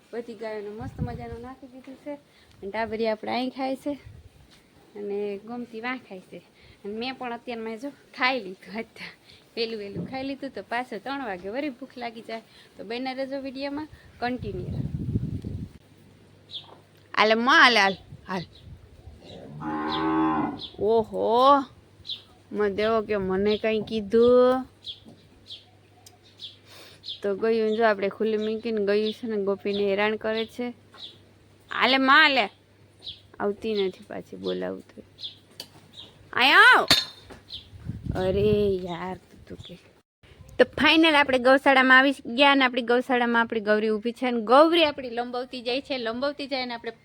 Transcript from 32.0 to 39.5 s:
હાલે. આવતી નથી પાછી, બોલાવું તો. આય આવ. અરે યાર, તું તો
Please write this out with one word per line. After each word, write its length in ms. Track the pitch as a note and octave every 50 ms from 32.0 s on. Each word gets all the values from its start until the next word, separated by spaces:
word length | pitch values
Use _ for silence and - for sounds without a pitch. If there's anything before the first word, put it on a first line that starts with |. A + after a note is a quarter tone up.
| C4+ C4 C#4 D4+ D#4+
હાલે. 220 | D4 C#4 B3+ G#3 - - _ _ _ _ _ _ _ _ _ - - - - - _ - -
આવતી 340 | G#3 G#3 G3+ G#3 - A3+ A3
નથી 340 | G3+ G3 F#3 F#3 - G#3 -
પાછી, 300 | - G3 F3+ - - F#2
બોલાવું 440 | F#2+ F#2+ F#2 F#2 F#2 F2+ F#2+ F#2+
તો. 200 | - - - - - - _ - - - - - _ _ _ _ - - _ - - - - - - - _ - - - -
આય 220 | - A#3+ C4+ D#4 F#4 G#4+
આવ. 220 | A#4+ B4 - - - - - - - - - - - - - - _ - - - - - - - - - - - - -
અરે 340 | - F#3 F#3+ F#3+ G3+ G3+ G#3+ G#3 G#3 G#3 G3+ G3 F3+ F3+ F3+
યાર, 300 | F3 E3 F3+ F#3 F#3 F3
તું 220 | - _ - - -
તો 80 | -